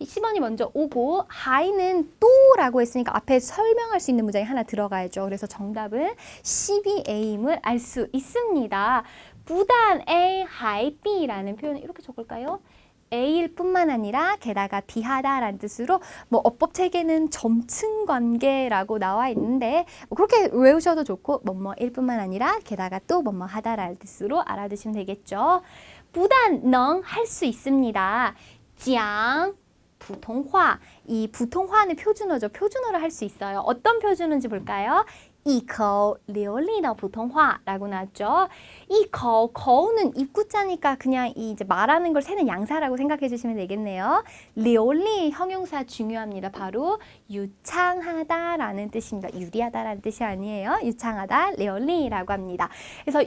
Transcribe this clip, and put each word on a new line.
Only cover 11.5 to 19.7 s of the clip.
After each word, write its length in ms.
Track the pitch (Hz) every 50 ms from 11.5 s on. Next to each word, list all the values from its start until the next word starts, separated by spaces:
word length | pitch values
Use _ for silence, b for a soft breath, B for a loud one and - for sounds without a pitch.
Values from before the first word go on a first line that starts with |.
| 202
표현을 280 | 208 - 302 285 277 -
이렇게 180 | 339 349 -
적을까요? 580 | - - 247 - 226 226 - 226 254 294 370 392 - b b b b b b b _ - 240
A일 400 | 240 254 285 311 349 339 330 339
뿐만 380 | - 349 370 370 359 349 311
아니라 440 | 262 226 214 202 226 269 330 370 415 -
게다가 440 | - 233 202 196 202 196 - 202
비하다라는 760 | 196 - - 233 220 247 269 262 262 269 269 254 240 208 196 190
뜻으로 420 | - 208 - - 240 269 370 359 B B B B B B
뭐 140 | 233 226 -
어법 300 | 226 - - 330 330 -
체계는 560 | - 370 359 359 349 330 330 320 320 320 302
점층 760 | - - - 226 226 233 233 - - - 427 440 427 427 427 370
관계라고 920 | 294 247 240 233 233 233 262 269 269 269 262 247 214 190 190 196 220 214
나와 320 | 190 190 196 220 247 262
있는데 560 | 226 - - 220 254 262 247 226